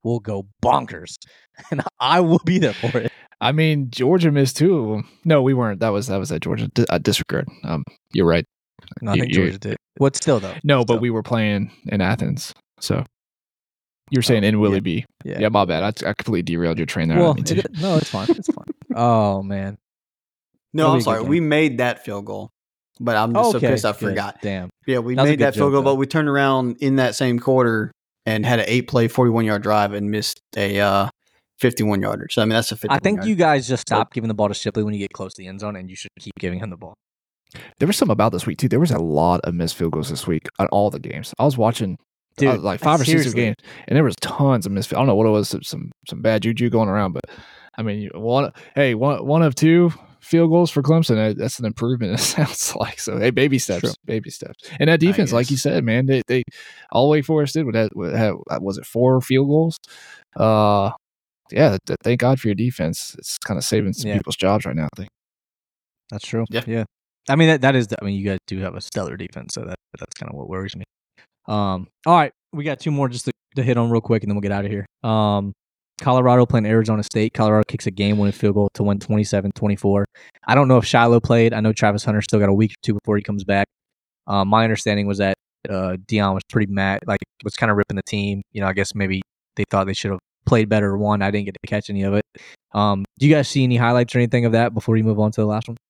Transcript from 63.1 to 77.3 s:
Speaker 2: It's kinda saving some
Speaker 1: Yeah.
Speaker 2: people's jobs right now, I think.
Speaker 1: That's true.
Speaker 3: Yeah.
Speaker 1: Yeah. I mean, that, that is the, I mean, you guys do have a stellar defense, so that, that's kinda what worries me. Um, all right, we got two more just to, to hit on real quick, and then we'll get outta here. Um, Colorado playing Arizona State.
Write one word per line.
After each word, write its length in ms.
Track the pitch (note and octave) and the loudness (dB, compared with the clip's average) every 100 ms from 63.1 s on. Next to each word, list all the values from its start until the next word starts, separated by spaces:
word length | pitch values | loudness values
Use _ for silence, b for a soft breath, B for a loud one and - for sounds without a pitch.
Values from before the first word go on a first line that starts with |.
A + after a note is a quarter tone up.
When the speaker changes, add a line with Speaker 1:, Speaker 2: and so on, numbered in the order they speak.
| - | -14
Speaker 2:
It's 200 | - - | -12 -10
kinda 240 | - F#2 | -6 -6
saving 300 | - G#2+ G2+ | -2 0 -2
some 160 | - A2 | -4 -4
Speaker 1:
Yeah. 80 | G#2 | -4
Speaker 2:
people's 200 | - - | -4 -2
jobs 300 | F#2+ G#2 - | 0 0 -2
right 80 | |
now, 140 | D#2+ D2+ | -6 -6
I 40 | - | -8
think. 120 | G2+ _ _ _ _ _ _ _ _ _ _ | -18 _ _ _ _ _ _ _ _ _ _
Speaker 1:
That's 160 | G#2 - | -14 -6
true. 180 | A2+ A2+ | -4 -2
Speaker 3:
Yeah. 120 | A2+ A2+ | -4 -4
Speaker 1:
Yeah. 180 | A2+ G#2+ _ _ _ - | -4 -6 _ _ _ -2
I 80 | C#3 | 4
mean, 120 | D#3+ | 4
that, 120 | D3+ | 4
that 120 | C3+ | 2
is 140 | C3 G#2+ | 2 -2
the, 80 | A#2 | -6
I 40 | |
mean, 100 | G2+ G2 | -6 -4
you 60 | |
guys 140 | G2 F#2+ - | -4 -6 -8
do 120 | F#2+ | -8
have 140 | F#2 F2+ | -8 -10
a 40 | |
stellar 360 | - G#2+ F#2 B1 | -10 -8 -8 -10
defense, 380 | F2 - - | -12 -14 -12
so 80 | - | -12
that, 120 | F2 F#2 _ - | -12 -14 _ -20
that's 160 | - | -18
kinda 200 | - D2 | -14 -14
what 140 | C#2 B1+ | -14 -10
worries 280 | F#2+ G2 D2+ | -8 -10 -12
me. 80 | F#2 _ _ _ b _ - | -18 _ _ _ b _ -6
Um, 400 | G#2+ G2+ F#2 F#2 _ D#3+ | -2 -2 -4 -8 _ 2
all 100 | E3+ | 4
right, 160 | C#3+ _ _ | 2 _ _
we 120 | D3+ | -8
got 140 | D3+ C3+ | -6 -4
two 100 | E3 | -4
more 180 | C#3+ C3 | -2 -2
just 160 | B2 - | -4 -8
to, 60 | - _ C#3 | -8 _ -2
to 60 | |
hit 140 | B2 A#2+ | 0 2
on 140 | A#2 | 2
real 100 | A#2 | 0
quick, 220 | - A2+ | 0 -2
and 80 | G#2 | 0
then 60 | G2+ | -4
we'll 60 | |
get 100 | G2+ | -2
outta 160 | G2+ G2+ | -4 -4
here. 180 | G2+ G2 _ A#2 | -6 -10 _ -2
Um, 440 | A2 G#2+ G2+ G2+ - _ _ _ - | 2 2 0 -2 -10 _ _ _ -6
Colorado 440 | - B2+ B2+ B2 B2 | 0 4 6 6 4
playing 200 | A#2+ G#2+ | 2 2
Arizona 360 | A2+ A2 G#2+ | 2 2 -2
State. 300 | G2+ A2 A2 | -2 -2 -2